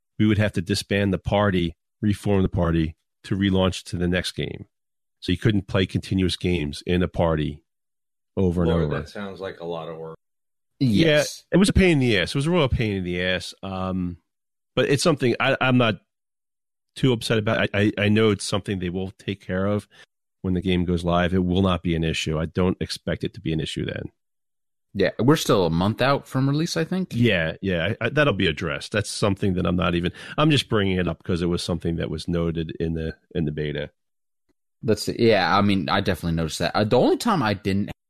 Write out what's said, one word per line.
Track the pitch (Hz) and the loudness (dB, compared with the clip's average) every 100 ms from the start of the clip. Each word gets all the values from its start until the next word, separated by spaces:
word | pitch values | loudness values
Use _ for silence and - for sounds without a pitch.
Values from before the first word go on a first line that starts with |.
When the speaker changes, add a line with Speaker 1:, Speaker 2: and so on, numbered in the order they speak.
| _ - | _ 0
Speaker 1:
we | 107 | 2
would | 101 | 2
have | 107 | 0
to | - | -2
disband | 85 101 - 101 101 | -4 -4 -2 -2 0
the | 87 | -2
party, | - 101 104 92 82 - _ _ | 0 2 2 2 -2 -6 _ _
reform | 107 101 104 98 | -2 0 0 2
the | 92 | 2
party | - 85 82 80 - _ _ | 0 0 0 -2 -6 _ _
to | - 95 | -6 -2
relaunch | 101 95 92 - | 2 2 2 -2
to | - 87 | -8 -4
the | 87 | -2
next | 90 - | -2 -2
game. | - 69 - - _ _ _ _ _ | -6 -8 -10 -16 _ _ _ _ _
So | - | -4
you | 87 | 0
couldn't | 117 101 - | 2 0 0
play | 101 95 | -2 0
continuous | 95 - 95 90 - | -2 -2 0 0 0
games | 92 87 73 - - | -2 -2 -4 -6 -2
in | 90 | 0
a | 87 | 0
party | - 85 78 73 73 _ _ _ _ _ _ _ 98 | 0 0 0 -2 -6 _ _ _ _ _ _ _ -2
over | 92 85 | 0 2
and | 82 | 2
Speaker 2:
Lord, | 85 | 2
Speaker 1:
over. | 76 78 | 0 -4
Speaker 2:
that | 80 | -8
sounds | 104 98 92 | -12 -12 -10
like | 95 - | -12 -10
a | 85 | -10
lot | 85 80 | -8 -10
of | 80 | -12
work. | 80 80 _ _ _ _ _ - | -14 -16 _ _ _ _ _ -2
Speaker 3:
Yes. | 131 101 165 147 139 - - | 2 4 4 4 2 -6 0
Speaker 1:
Yeah, | 175 | 2
it | |
was | 190 | 4
a | |
pain | 180 185 | 6 6
in | 147 | 4
the | 127 98 | 4 2
ass. | 85 | 0
It | 139 | -2
was | 151 | 0
a | |
real | 180 135 | 2 2
pain | - 110 98 | 2 0 -2
in | |
the | 87 87 | -2 -2
ass. | 92 90 - - | 0 -2 -4 -12
Um, | 95 95 92 92 90 85 _ _ _ _ _ | -8 -6 -4 -2 -4 -8 _ _ _ _ _
but | - 123 | -2 2
it's | 139 | 2
something | 175 151 127 - | 2 2 0 2
I, | 127 131 | 0 2
I'm | 127 127 | 4 4
not | 113 95 _ _ _ _ _ _ _ _ _ - | 4 0 _ _ _ _ _ _ _ _ _ 0
too | 135 | 2
upset | 113 - 113 | 2 0 0
about. | 104 110 104 | 0 0 0
I, | 101 107 - | 2 0 2
I, | |
I | 104 | 2
know | 107 110 | 4 4
it's | 98 | 2
something | - 101 - 95 | -2 -4 -4 -4
they | 90 | -4
will | 92 95 | -6 -8
take | - - 98 | -10 -8 -8
care | - 92 98 | -4 -2 0
of | 104 - - - _ _ _ | -2 -4 -16 -20 _ _ _
when | 92 | -4
the | 90 | -2
game | 90 90 87 | 0 0 0
goes | 87 | 0
live. | 85 87 87 | 0 2 2
It | 92 | 0
will | 90 90 | 0 2
not | 95 87 | 2 0
be | 90 | -2
an | 82 | -2
issue. | 80 76 80 78 | -2 -2 -4 -4
I | 82 | -4
don't | - 90 - | 0 0 0
expect | 80 - - 80 | -6 -8 -6 -6
it | 78 | -6
to | - | -8
be | - | -6
an | 151 | -4
issue | - - | -4 -6
then. | - - - _ _ _ _ _ _ _ _ | -6 -8 -12 _ _ _ _ _ _ _ _
Speaker 3:
Yeah, | 101 87 - | -2 0 2
we're | 120 156 | 2 2
still | - 110 85 | 4 2 4
a | |
month | 82 98 107 | 2 0 0
out | 127 139 - | 0 0 -2
from | 131 135 | -2 0
release, | 147 170 165 | 0 -2 -4
I | |
think. | 160 185 180 | -4 -4 -4
Speaker 1:
Yeah, | 117 117 90 80 - | 2 4 4 0 -4
yeah, | 95 85 87 117 | -2 0 -2 -2
I, | 117 | -2
I, | |
that'll | 143 143 | 2 2
be | 98 90 | 2 0
addressed. | 73 82 71 - | -2 -4 -6 -4
That's | 107 - | -4 -4
something | - 107 98 104 | -2 0 0 0
that | 90 | 0
I'm | 90 90 | 0 0
not | 87 | 0
even, | 87 85 - - - | 0 -2 -6 -8 0
I'm | 156 | 2
just | 135 - | 2 0
bringing | 110 98 92 | 0 0 0
it | 87 | -2
up | 80 | -4
'cause | - 87 | -4 -2
it | 87 | 0
was | 87 | -2
something | - 87 85 82 | -2 -4 -4 -4
that | - | -4
was | 78 - | -6 -4
noted | 85 85 80 80 - | -2 -2 -2 -6 -6
in | 82 | -4
the, | 80 80 - _ | -4 -6 -10 _
in | 90 | -4
the | 73 | -4
beta. | 76 76 73 76 _ _ _ _ _ _ _ _ _ | -4 -6 -6 -8 _ _ _ _ _ _ _ _ _
Speaker 3:
Let's | - 104 | -2 -2
see. | - - | -2 2
Yeah, | 113 101 85 98 | 4 4 4 2
I | |
mean, | 101 98 71 | 2 2 0
I | 98 | -2
definitely | 101 90 85 82 | 0 -2 -2 -2
noticed | 80 - | -2 -2
that. | 85 | -2
Uh, | 95 | 0
the | 104 123 | 2 4
only | 240 359 | 4 2
time | 240 180 | 0 0
I | 110 | 0
didn't | 98 98 98 - | -2 0 -2 -2
have | - _ | -8 _